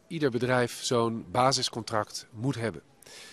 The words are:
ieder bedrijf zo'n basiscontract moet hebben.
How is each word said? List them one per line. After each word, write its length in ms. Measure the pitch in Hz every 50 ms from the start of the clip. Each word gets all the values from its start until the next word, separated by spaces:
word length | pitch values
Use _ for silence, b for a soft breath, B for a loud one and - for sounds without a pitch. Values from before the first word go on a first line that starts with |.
| _
ieder 240 | - 170 165 147 139
bedrijf 540 | 113 120 127 123 127 123 120 120 - - -
zo'n 400 | - 131 120 117 113 113 113 - -
basiscontract 960 | 90 123 123 131 131 127 123 - - 123 107 - 117 110 107 - - - - -
moet 240 | - 110 110 135 135
hebben. 280 | 117 117 110 85 71 - _ _ B B B B B B B